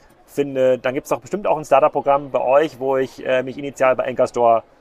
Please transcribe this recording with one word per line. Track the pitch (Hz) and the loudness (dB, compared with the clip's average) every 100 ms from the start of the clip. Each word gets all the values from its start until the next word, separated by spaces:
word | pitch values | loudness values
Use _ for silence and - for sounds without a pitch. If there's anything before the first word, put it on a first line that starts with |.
| _ _ _ | _ _ _
finde.“ | - 143 135 127 123 | -4 -2 0 2 2
Dann | 127 139 | -2 -4
gibt's | - | -4
doch | 139 | -6
bestimmt | - 196 202 | -4 -4 -2
auch | 156 | -2
ein | 151 | 2
Startup-Programm | 135 147 143 143 139 143 | 2 2 0 0 0 0
bei | 123 | -4
euch, | 127 139 160 120 | 2 2 0 -4
wo | 135 135 | -2 -2
ich, | 131 - 131 | -4 -6 -4
äh, | 131 | -4
mich | 131 127 | -4 -10
initial | 143 - 131 120 | -10 0 0 2
bei | 120 | -2
Anchor | 120 123 | -2 -2
Store | 123 120 113 - _ | 2 4 2 0 _